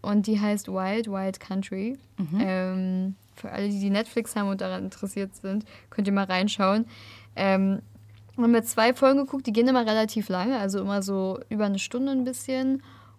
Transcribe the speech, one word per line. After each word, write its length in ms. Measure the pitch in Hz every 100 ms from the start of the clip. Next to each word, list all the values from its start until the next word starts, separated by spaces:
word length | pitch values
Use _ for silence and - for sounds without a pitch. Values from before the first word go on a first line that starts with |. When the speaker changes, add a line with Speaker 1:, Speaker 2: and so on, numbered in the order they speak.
Speaker 1:
Und 240 | - 208 202
die 120 | 208
heißt 280 | 208 208 -
Wild 400 | 190 190 214 220
Wild 300 | 196 190 190
Country. 580 | - 190 190 190 220 269 - -
Speaker 2:
Mhm. 200 | 160 190
Speaker 1:
Ähm, 760 | - 185 185 185 185 185 190 190 _ -
für 160 | 208
alle, 160 | 196 202
die, 100 | 202
die 100 | 196
Netflix 460 | 196 226 - 220 214
haben 120 | 202
und 120 | 196
daran 220 | 190 185
interessiert 520 | 190 - 196 196 196 -
sind, 300 | 196 202 214 - -
könnt 180 | - 202
ihr 60 |
mal 120 | 196 190
reinschauen. 600 | 185 208 - 190 214 226 - - - - -
Ähm, 460 | 196 190 190 196 - - - - - -
haben 160 | 233
wir 100 | 233
zwei 300 | 226 - 226 254
Folgen 240 | 269 277
geguckt, 260 | 269 269 247
die 80 |
gehen 140 | 214 240
immer 180 | 254 220
relativ 420 | 220 220 226 202
lange, 280 | 185 208 262
also 220 | 196 196
immer 240 | 196 202
so 360 | 190 196 190 190 -
über 160 | 214 208
eine 120 | 196
Stunde 320 | - 247 269
ein 120 | 269
bisschen. 580 | 254 254 - 262 262 269 - - -